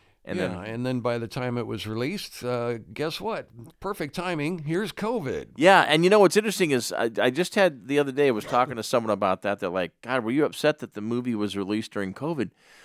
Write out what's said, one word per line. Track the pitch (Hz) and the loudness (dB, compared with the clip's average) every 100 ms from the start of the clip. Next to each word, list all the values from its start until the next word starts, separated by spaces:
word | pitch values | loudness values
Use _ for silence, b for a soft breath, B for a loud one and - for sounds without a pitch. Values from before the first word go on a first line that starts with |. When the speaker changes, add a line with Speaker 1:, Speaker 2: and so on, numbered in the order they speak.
| b b - | b b -10
Speaker 1:
And | 95 | -6
Speaker 2:
Yeah, | 92 | -4
Speaker 1:
then | 87 104 | -6 -10
Speaker 2:
and | 117 127 | -6 -4
then | 127 | -4
by | 120 120 | -2 -4
the | 117 | -6
time | 131 127 120 | -6 -4 -4
it | 110 | -6
was | 113 104 | -8 -6
released, | 110 135 202 - - | -4 -4 -6 -10 -10
uh, | 123 123 120 117 92 | -6 -4 -4 -6 -10
guess | 110 156 - | -8 -8 -6
what? | 202 185 - 117 - - | -8 -8 -10 -18 -20 -10
Perfect | 190 202 - | -8 -6 -8
timing. | 180 180 160 147 180 | -6 -4 -2 -4 -4
Here's | 147 170 214 | -4 -4 -4
covid. | - 214 240 135 80 - - | -6 -4 -4 -4 -6 -8 2
Speaker 1:
Yeah, | 165 185 143 | 8 8 6
and | 156 | 4
you | 175 | 6
know | 214 | 8
what's | 185 202 | 8 4
interesting | 214 190 170 | 0 0 2
is | 131 - | 0 0
I, | - 117 101 | -2 -2 2
I | 120 | 2
just | 131 175 | 2 0
had, | 214 185 131 113 | 4 2 2 -2
the | 143 | 0
other | 139 | 2
day, | 131 143 | 4 4
I | |
was | 107 | 2
talking | 101 123 123 120 | 2 2 2 0
to | |
someone | 107 123 110 | 0 0 2
about | 101 101 95 | 0 2 0
that. | 101 101 | -2 -2
They're | 92 | -2
like, | 92 87 _ | -2 -4 _
"God, | 117 131 | -4 -4
were | 113 | 0
you | 139 | 0
upset | 135 - 151 151 | 0 0 0 0
that | 113 | -6
the | 104 | -8
movie | 107 120 123 | -4 -4 -2
was | 110 104 98 | -2 -2 -2
released | 95 107 107 | -2 -2 -4
during | 104 95 | -6 -6
covid?" | 95 147 156 - - b b | -6 -6 -4 -6 -10 b b